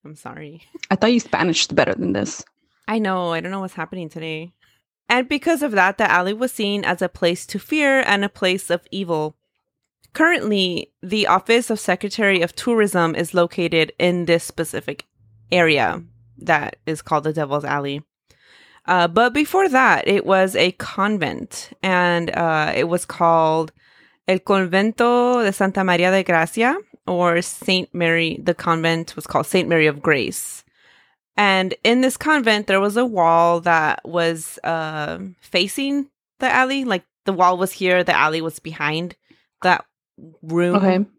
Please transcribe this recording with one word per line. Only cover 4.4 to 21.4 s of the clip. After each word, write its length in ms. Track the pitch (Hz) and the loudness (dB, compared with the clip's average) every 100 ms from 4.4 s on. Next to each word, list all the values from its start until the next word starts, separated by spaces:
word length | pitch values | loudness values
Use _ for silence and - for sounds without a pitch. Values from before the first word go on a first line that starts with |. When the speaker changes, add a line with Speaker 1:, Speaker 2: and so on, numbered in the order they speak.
| 170 _ _ _ _ _ _ | -12 _ _ _ _ _ _
Speaker 1:
And 200 | 240 247 | 0 0
because 340 | 294 311 320 | -2 0 0
of 100 | 294 | 0
that, 260 | 208 185 196 | 2 2 2
the 100 | 214 | 2
alley 240 | 180 185 | 2 0
was 200 | 214 254 | -4 -4
seen 320 | - 202 202 | -4 -4 -2
as 180 | - 175 | -2 -2
a 60 | 180 | -4
place 360 | - 175 180 - | -2 -2 -2 -6
to 120 | 202 | -12
fear 460 | - 311 285 269 - | -4 0 2 2 2
and 180 | 202 | 0
a 40 | 202 | -2
place 420 | - 185 185 - | -2 -2 -2 -4
of 120 | 175 _ | -6 _
evil. 420 | 190 180 160 151 _ _ _ _ _ _ _ _ | -10 -4 -4 -4 _ _ _ _ _ _ _ _
Currently, 760 | - 320 349 214 202 185 170 - _ | 0 2 2 0 0 0 -4 -8 _
the 240 | 185 214 202 | -6 -2 2
Office 420 | 185 - 233 240 | 2 4 0 2
of 100 | 214 | -4
Secretary 600 | - 180 202 - 202 190 | -2 -2 -4 -2 0 2
of 160 | 170 - | 0 -4
Tourism 580 | - 226 208 180 165 | -2 2 2 2 0
is 200 | 160 165 | 0 -2
located 580 | 180 175 - 170 165 156 - | 0 0 0 0 2 0 0
in 260 | 180 175 | 0 0
this 180 | 170 170 | 2 0
specific 600 | - - 160 - - 143 - _ _ _ _ | 0 -8 -6 -6 -8 -12 -14 _ _ _ _
area 500 | 175 165 143 104 120 165 _ _ - | 2 4 4 2 -2 -10 _ _ -14
that 380 | 160 156 147 - - | -2 -2 -2 -10 -10
is 160 | 156 | -10
called 220 | - 156 | -2 -2
the 80 | 147 | -2
Devil's 320 | 156 143 147 | -4 -4 -4
Alley. 380 | 147 143 139 143 - _ _ _ _ _ _ _ - | -2 -4 -4 -10 -12 _ _ _ _ _ _ _ -2
Uh, 200 | 180 175 | 2 2
but 280 | 170 240 | 4 2
before 340 | 262 302 381 381 | 2 0 2 2
that, 400 | 262 247 165 - | 4 4 2 2
it 160 | 202 | 0
was 320 | - 190 190 196 | 2 2 4 2
a 160 | 180 | 0
convent, 960 | - - - 196 208 147 78 | 0 -10 -2 -2 0 -2 -6